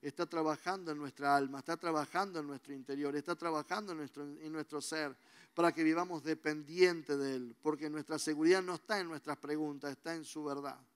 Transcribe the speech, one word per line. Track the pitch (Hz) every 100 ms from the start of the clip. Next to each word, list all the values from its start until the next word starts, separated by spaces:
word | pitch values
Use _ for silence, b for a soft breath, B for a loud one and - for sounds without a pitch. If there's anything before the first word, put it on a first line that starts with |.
está | 143 - 170
trabajando | 165 156 151 - 190 170
en | 147
nuestra | 143 - 143
alma, | 143 139 139
está | 131 165
trabajando | 175 156 143 170 196 170
en | 147
nuestro | 139 -
interior, | 139 127 139 143 147
está | 143
trabajando | 170 170 160 147 180 208
en | 165
nuestro, | 147 -
en | 147 147 156
nuestro | 156 147 151
ser, | 131 160 151 127 B B B
para | - 170
que | 160
vivamos | 160 160 180 170 143
dependientes | 156 156 151 147 170 180 170 151 143
de | 139 131
Él, | 123 113
porque | 156 151 151
nuestra | 151 143 156
seguridad | - 151 156 185
no | 180
está | 175 - 208
en | 175
nuestras | 156 147 143
preguntas, | 143 151 151 143 143
está | 135 -
en | 165 151
su | 156
verdad. | 147 139 143 127 -